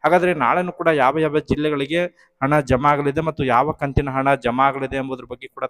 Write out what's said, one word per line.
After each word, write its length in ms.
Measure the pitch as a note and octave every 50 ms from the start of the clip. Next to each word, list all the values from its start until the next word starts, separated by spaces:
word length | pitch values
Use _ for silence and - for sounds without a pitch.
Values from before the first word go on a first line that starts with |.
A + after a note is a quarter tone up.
| -
ಹಾಗಾದ್ರೆ 300 | D3+ E3 F3+ E3+ F3+ F3
ನಾಳೆನೂ 380 | D#3 C3 A#2+ C#3+ E3+ F3+ F3+
ಕೂಡ 160 | - - F3 E3+
ಯಾವ 320 | D#3+ D3 B2+ B2+ C#3+ D#3+
ಯಾವ 200 | D#3 D#3 D3 D3+
ಜಿಲ್ಲೆಗಳಿಗೆ 640 | D3 - - C#3+ D3+ D3+ D3+ C#3+ C#3+ C#3 D#3 E3+ F3 F3 _ _ _ _ _ _ C3+
ಹಣ 160 | C3+ D3 D3+
ಜಮಾ 300 | C#3+ B2 C3 B2+ D3 D3
ಆಗಲಿದೆ 320 | D3 C#3+ C#3+ C#3+ C3+ D#3
ಮತ್ತು 220 | D#3+ E3 D3 - D3
ಯಾವ 280 | C3 A#2+ A#2+ C3+ D3+
ಕಂತಿನ 380 | D#3 - D3+ C#3 C3 C#3+ C#3+ C#3+
ಹಣ 260 | C3 C3+ C3+ C#3 C#3
ಜಮಾ 320 | C3 B2 B2 A#2 B2+ C3+ C#3
ಆಗಲಿದೆ 300 | C3 C3+ C3+ C3 C3 C3+
ಎಂಬುದರ 260 | C3 C3+ C3 B2 B2 A#2
ಬಗ್ಗೆ 180 | B2 - C3 C3
ಕೂಡ 160 | _ - C3